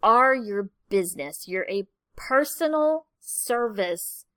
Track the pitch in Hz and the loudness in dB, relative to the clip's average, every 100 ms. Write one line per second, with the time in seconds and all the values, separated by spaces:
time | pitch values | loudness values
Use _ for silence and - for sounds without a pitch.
0 | 214 233 262 262 214 202 202 _ - 196 | 4 6 6 2 -2 -4 -6 _ -2 0
1 | 180 170 143 - - 185 - 196 196 _ | 0 -6 -10 -10 -8 -6 -4 -4 -6 _
2 | _ - - 269 294 - 320 311 302 311 | _ -14 0 2 2 -2 0 2 2 0
3 | _ _ - - - 240 240 202 180 170 | _ _ -10 -8 -2 0 -2 -2 -4 -4
4 | - - - | -8 -14 -18